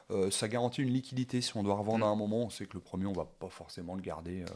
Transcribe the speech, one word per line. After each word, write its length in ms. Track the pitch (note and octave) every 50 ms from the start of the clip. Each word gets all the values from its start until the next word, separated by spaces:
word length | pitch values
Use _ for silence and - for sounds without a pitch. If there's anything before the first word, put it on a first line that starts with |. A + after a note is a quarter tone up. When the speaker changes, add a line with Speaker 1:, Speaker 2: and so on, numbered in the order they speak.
| - -
Speaker 1:
Euh, 180 | G#2 G2+ F#2+ F#2+
ça 180 | G2 - - G#2+
garantit 320 | A2+ A#2+ A#2+ A#2+ A#2+ -
une 100 | C#3+ B2+
liquidité. 480 | B2 C3 B2+ - C3 B2+ B2+ B2 - B2
Si 160 | B2 - -
on 80 | A2 G2+
doit 120 | G2+ G2+
revendre 240 | G#2 G#2 G#2 A2+ A2+
Speaker 2:
Mhm. 40 | A2
Speaker 1:
à 40 | G#2
un 80 | G#2
moment, 240 | G#2+ G#2+ G#2 A2 A#2
on 100 | A#2+ G#2+
sait 160 | - - G#2
que 80 | - -
le 80 | F#2
premier, 240 | - - - F#2 F#2+
on 80 | G#2 G2
va 100 | F2 D#2
pas 240 | - - - - F2+
forcément 480 | - - E2 - - - F2 E2+ F2+
le 60 | F#2+
garder, 400 | F2+ F2+ D#2+ D#2 E2 E2+ F2+ F#2
euh, 40 | F2 F2 -